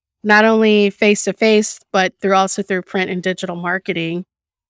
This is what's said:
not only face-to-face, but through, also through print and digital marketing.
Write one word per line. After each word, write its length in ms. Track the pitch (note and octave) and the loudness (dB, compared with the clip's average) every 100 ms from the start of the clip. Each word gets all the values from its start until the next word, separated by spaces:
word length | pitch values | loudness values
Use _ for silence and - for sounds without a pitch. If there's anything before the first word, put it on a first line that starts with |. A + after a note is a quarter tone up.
| _ _ | _ _
not 220 | G#3 G#3 | 2 4
only 460 | A3 A3 A3 G#3 G3+ | 4 4 2 4 2
face-to-face, 920 | - G#3 G#3 - F#3 A3 G#3+ G#3+ - _ | 2 0 2 -2 -2 2 2 0 -6 _
but 200 | G3+ F#3 - | -2 -2 -2
through, 160 | G3 F#3+ | -2 0
also 260 | F#3+ - | 0 -4
through 200 | G3 F#3 | -6 -6
print 280 | F3+ G3 F#3 | -4 -4 -4
and 140 | F3+ | -4
digital 320 | F#3 F#3 F#3 F3 | -4 -6 -8 -8
marketing. 680 | F3 F#3 - F3 E3 F3 F#3 _ _ _ _ | -6 -6 -6 -6 -6 -8 -10 _ _ _ _